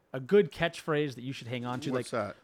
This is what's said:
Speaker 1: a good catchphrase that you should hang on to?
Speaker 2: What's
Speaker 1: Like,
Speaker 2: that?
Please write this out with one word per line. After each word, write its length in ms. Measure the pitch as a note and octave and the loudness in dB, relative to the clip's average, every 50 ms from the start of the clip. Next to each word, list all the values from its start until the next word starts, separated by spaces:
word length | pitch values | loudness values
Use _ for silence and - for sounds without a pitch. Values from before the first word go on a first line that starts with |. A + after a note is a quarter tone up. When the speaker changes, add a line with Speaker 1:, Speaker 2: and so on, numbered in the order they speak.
| _ _ - | _ _ -8
Speaker 1:
a 80 | C3+ | -8
good 320 | C3+ A#2+ F#3 G#3 G3+ D#3 - | -2 6 6 6 6 6 2
catchphrase 640 | - D#3+ E3+ E3 - - - D#3 D3 D3+ D3 B2 | 0 -2 -2 -2 -4 -2 0 2 2 2 0 -2
that 60 | B2+ A#2+ | -6 -8
you 100 | C3 C3+ | -8 -8
should 160 | - - A#2 | -8 -8 -6
hang 160 | B2 B2 A#2+ | -6 -4 -4
on 160 | B2 B2 B2+ | -4 -4 -4
to? 100 | C#3+ D3+ | -2 -2
Speaker 2:
What's 220 | B2+ B2 A#2+ - - | -2 -2 -2 0 -2
Speaker 1:
Like, 100 | A#2+ G#2 G2 | -2 -2 -2
Speaker 2:
that? 80 | - - | -4 -10